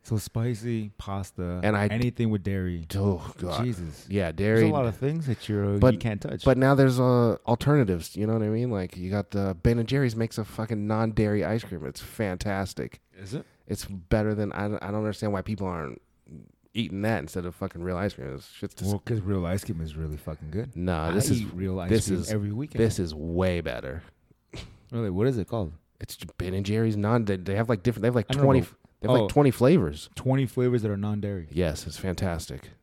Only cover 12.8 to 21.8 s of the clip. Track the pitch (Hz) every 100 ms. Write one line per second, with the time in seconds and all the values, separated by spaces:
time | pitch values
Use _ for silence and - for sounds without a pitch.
12.8 | 62 - _ 92 95 139 - _ - 104
13.8 | - 98 85 110 107 104 104 - 104 104
14.8 | 92 107 107 101 107 98 92 104 95 85
15.8 | 71 - _ _ _ 71 50 _ _ 110
16.8 | 101 95 110 107 71 92 87 - 95 -
17.8 | 90 87 101 - 67 67 - - 101 -
18.8 | 95 101 - 113 95 98 85 98 - 85
19.8 | 80 76 80 76 - 78 78 90 135 -
20.8 | 90 85 80 196 - 123 101 87 95 92